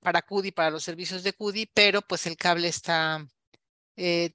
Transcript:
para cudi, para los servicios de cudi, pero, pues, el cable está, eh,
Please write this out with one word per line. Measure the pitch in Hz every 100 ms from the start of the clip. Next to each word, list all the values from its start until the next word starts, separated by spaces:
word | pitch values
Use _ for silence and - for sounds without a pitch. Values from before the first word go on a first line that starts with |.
para | 185 170
cudi, | - 202 190
para | 180 160
los | 151
servicios | 175 165 165 185
de | 190
cudi, | - 208 202 220
pero, | - 202 202
pues, | - - 170
el | 165
cable | 180 170 170
está, | - - 165 160 156 147 _ _ _ _ _ _ -
eh, | 175 170 170